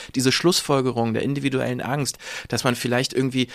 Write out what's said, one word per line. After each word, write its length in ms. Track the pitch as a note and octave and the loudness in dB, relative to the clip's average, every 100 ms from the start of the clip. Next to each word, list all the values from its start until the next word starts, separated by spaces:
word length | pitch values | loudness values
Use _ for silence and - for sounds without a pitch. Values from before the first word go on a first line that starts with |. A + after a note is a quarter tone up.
| - C3 | -8 0
Diese 160 | B2+ | 2
Schlussfolgerung 800 | - E3+ - - C#3 B2+ A#2 A#2 | 4 4 2 2 2 2 0 0
der 80 | A2 | 0
individuellen 580 | C3 C#3+ C3+ C3 A#2+ B2 | 0 0 0 0 -2 -4
Angst, 380 | A2 C#3+ C3 - - - - | -2 -2 -2 -6 -10 -12 -6
dass 160 | A#2+ | -2
man 100 | B2+ | 0
vielleicht 380 | A#2+ A#2+ B2 C3 | 0 0 0 0
irgendwie 340 | - C3 C3 A#2+ | 0 0 0 -2